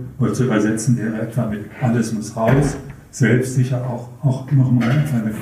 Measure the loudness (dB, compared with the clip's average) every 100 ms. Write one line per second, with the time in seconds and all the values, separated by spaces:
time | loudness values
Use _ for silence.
0 | -10 -2 -2 0 0 2 2 0 2 0
1 | 0 -4 -4 -2 -2 -4 -8 -2 0 2
2 | 0 -4 -6 -2 2 4 2 -2 -10 -16
3 | -18 0 2 4 2 0 0 0 -4 -6
4 | -10 -2 -2 -2 0 2 4 4 4 2
5 | 2 0 -2 -6